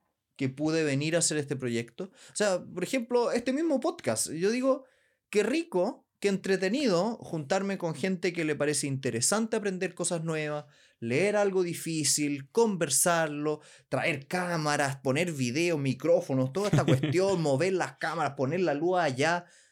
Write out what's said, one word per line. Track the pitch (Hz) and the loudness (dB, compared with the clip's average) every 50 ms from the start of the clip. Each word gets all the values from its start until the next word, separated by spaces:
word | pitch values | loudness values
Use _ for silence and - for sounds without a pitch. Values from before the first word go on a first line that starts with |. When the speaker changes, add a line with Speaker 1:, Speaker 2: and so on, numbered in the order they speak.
| _ _ _ _ _ _ _ - | _ _ _ _ _ _ _ -4
Speaker 1:
que | 139 135 | -4 -4
pude | 135 135 151 156 160 160 160 | -2 -2 -2 0 2 2 2
venir | 147 135 135 143 160 160 | 2 2 0 0 2 2
a | 170 | 2
hacer | 156 - 160 151 | 2 2 0 -2
este | 143 139 147 | -2 -4 -4
proyecto". | 131 127 123 117 113 117 117 - - 185 190 - - - - | -4 -4 -2 -2 -2 -4 -6 -8 -12 -12 -12 -14 -20 -20 -10
O | - | -4
sea, | - 208 208 185 180 - | 0 0 2 2 0 -2
por | - 160 175 180 | -6 -8 -6 -4
ejemplo, | 175 - 269 233 - 240 240 240 202 | -2 -2 -2 -2 0 0 0 2 2
este | - 240 247 - 254 | 0 -2 -2 -2 -2
mismo | 285 339 330 285 262 | 0 0 0 0 0
podcast. | - 330 330 - - 123 113 110 - - | 0 -2 -4 -2 -2 -2 -2 -2 -2 -4
Yo | 127 160 175 202 | -4 -2 0 0
digo, | 233 254 254 269 262 277 - - _ _ _ _ _ _ _ _ - | 0 2 2 2 0 0 -2 -12 _ _ _ _ _ _ _ _ 0
Qué | 208 208 | 0 2
rico, | 208 262 320 339 - - 180 175 220 - - _ _ _ _ | 2 0 -2 -2 -2 0 0 0 0 -2 -6 _ _ _ _
qué | - 202 | -2 0
entretenido | 196 185 - 190 190 180 190 185 208 285 302 240 185 165 185 226 240 | 0 0 0 0 0 0 0 0 0 2 2 2 2 2 2 0 -2
juntarme | - - - - 165 143 135 185 190 196 196 196 190 | -6 -8 -8 -6 -6 -2 -2 -2 0 0 -2 -4 -2
con | 180 165 156 | -2 -4 -4
gente | 143 - 190 190 170 175 190 170 | -2 -2 -2 -2 -2 -2 -2 -2
que | 170 165 | 0 0
le | 156 147 | 0 0
parece | 139 147 147 151 143 - | 0 0 0 0 0 -2
interesante | 143 135 131 135 131 113 113 127 - 202 214 233 220 - | -2 -2 -2 -2 -2 -2 0 0 2 2 2 0 0 -2
aprender | 220 202 202 190 180 190 175 - | -2 -2 -2 -4 -2 -4 -6 -4
cosas | - 180 - 180 165 160 | -4 -4 -2 -2 -2 -2
nuevas, | 165 160 156 151 151 151 147 147 - _ _ - - _ - | -2 -2 -2 -2 -4 -4 -6 -8 -12 _ _ -20 -20 _ -8
leer | - 117 120 139 185 208 208 208 | -4 0 0 2 2 2 2 2
algo | 202 196 185 190 185 | 2 2 2 2 0
difícil, | 175 165 - - 165 165 156 147 131 - - 151 143 143 143 139 - | 0 -2 -6 -6 -4 -2 -2 0 0 0 0 0 -2 -2 -4 -8 -2
conversarlo, | - 226 233 226 202 170 175 143 131 - - 180 170 165 165 156 147 147 147 151 151 151 - - - - _ - | 2 4 4 4 4 0 0 0 2 2 4 4 4 2 2 0 -2 -2 -2 -2 -2 -4 -6 -14 -20 -20 _ -4
traer | - 160 113 160 160 135 139 - | -2 -2 0 0 -2 -2 -4 -4
cámaras, | - 180 180 175 175 165 156 151 147 147 143 135 135 135 | -4 -4 -2 -2 -2 0 0 2 2 2 2 0 -2 -2
poner | - 139 127 143 185 175 | 0 0 2 2 0 0
video, | 160 139 131 120 120 151 170 175 170 147 | -2 -2 -2 0 0 0 0 2 0 0
micrófonos, | 135 135 123 131 - 156 170 - - - 139 131 131 131 | 0 0 -2 0 2 2 4 4 2 2 0 0 0 0
toda | 135 185 208 208 | 0 -2 0 2
esta | 190 151 170 | 4 2 2
Speaker 2:
<laughs> | 143 160 131 - 156 135 | 2 -2 -4 -2 0 0
Speaker 1:
cuestión, | 175 185 196 196 175 | 2 2 2 2 2
mover | 160 147 135 131 165 190 | 2 2 2 2 2 2
las | 190 175 151 127 - | 0 0 -2 -4 -6
cámaras, | - - 160 156 170 156 135 135 | -6 -6 -4 -2 -2 -2 -2 -2
poner | 139 135 127 160 185 | -2 -2 -2 0 0
la | 185 165 143 | 0 0 0
luz | 143 160 175 185 180 | 0 0 0 2 2
allá | 170 151 131 120 143 160 170 175 175 - - - - _ | 2 0 0 0 2 2 0 0 -4 -8 -18 -20 -20 _